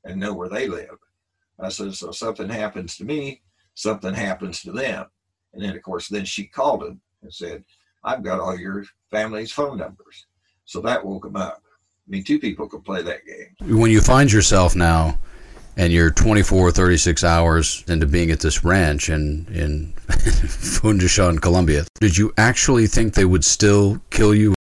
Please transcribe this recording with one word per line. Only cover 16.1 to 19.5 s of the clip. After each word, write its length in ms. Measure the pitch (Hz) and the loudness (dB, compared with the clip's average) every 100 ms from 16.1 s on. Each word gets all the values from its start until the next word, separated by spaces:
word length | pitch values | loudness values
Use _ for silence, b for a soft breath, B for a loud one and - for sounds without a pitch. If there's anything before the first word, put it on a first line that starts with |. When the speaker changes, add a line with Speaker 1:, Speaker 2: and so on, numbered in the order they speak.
Speaker 2:
twenty-four, 640 | - 107 107 95 95 90 | 4 4 4 4 4 4
thirty-six 500 | 82 90 87 87 80 | 4 4 4 2 2
hours 600 | 87 82 85 82 78 - - | 2 4 4 2 0 -6 -4
into 200 | 82 73 | 0 2
being 240 | 85 82 | 2 0
at 100 | 76 | 0
this 240 | 78 - | 0 0
ranch 440 | 87 98 80 73 - | 2 2 2 0 -2
in, 360 | 78 76 76 82 | -2 -2 -4 -8